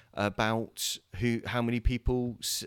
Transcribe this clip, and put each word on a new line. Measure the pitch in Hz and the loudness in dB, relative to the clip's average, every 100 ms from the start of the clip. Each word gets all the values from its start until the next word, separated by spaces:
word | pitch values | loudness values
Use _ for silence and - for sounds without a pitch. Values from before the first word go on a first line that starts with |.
| - | -10
about | - 104 95 110 113 104 - - - _ 101 | -2 0 2 2 0 -2 -4 -6 -6 _ -2
who, | 120 117 - | 0 0 0
how | 120 | -2
many | 117 120 | 0 0
people | 120 123 - 123 123 107 | 0 0 2 0 0 -4
s-, | - - | -4 -4